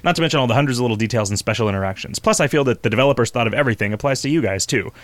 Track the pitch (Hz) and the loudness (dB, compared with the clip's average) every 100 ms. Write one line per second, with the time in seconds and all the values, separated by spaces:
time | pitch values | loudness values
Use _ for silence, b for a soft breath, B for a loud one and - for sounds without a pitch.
0 | 170 175 160 151 123 113 143 123 123 107 | -2 0 0 2 2 2 2 0 0 0
1 | 110 117 101 104 - 107 110 98 95 95 | 0 0 -2 -2 -2 0 0 0 -2 -4
2 | - - - 214 147 151 135 113 117 107 | -8 -4 0 2 2 2 2 0 0 2
3 | 139 131 113 123 113 101 135 110 101 107 | 2 2 0 0 -2 0 0 0 -2 -2
4 | 143 135 139 160 110 95 - 131 90 - | -2 -2 0 0 0 -2 -2 -2 -4 -12